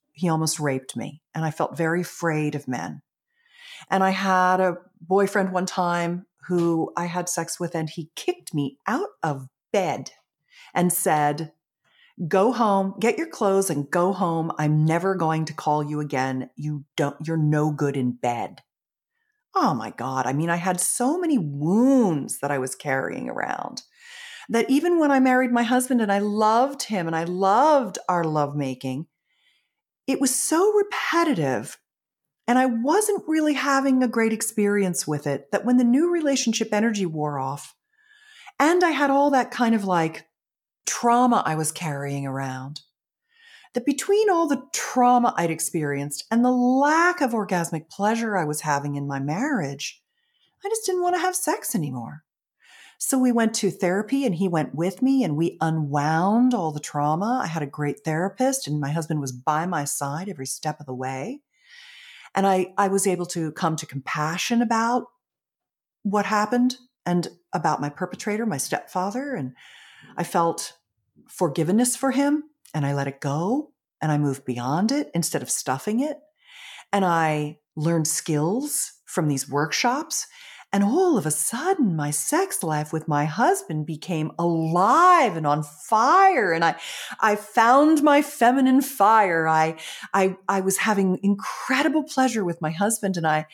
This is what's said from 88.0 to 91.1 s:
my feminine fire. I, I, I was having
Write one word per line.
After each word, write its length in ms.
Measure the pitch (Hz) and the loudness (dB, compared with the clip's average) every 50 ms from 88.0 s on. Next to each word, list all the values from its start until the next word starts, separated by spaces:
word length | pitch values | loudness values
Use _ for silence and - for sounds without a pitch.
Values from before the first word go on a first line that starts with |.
| 277 | 6
my 180 | 302 285 294 | 6 6 6
feminine 640 | 294 - - - 233 240 254 277 262 262 254 269 254 | 4 2 0 2 4 4 6 6 4 6 6 4 2
fire. 640 | - - - 196 214 226 220 208 185 170 160 160 | 2 0 2 4 6 6 6 6 4 2 2 2
I, 300 | 160 160 160 160 160 165 - - - - - - - - | 2 4 4 2 2 0 -4 -10 -16 -16 -16 -8 -2 0
I, 240 | 196 190 190 185 - _ | 2 2 2 0 -2 _
I 140 | - 196 190 | -2 -2 0
was 160 | 185 190 190 | 0 0 0
having 420 | - - 220 208 202 196 185 | 0 0 0 2 2 2 2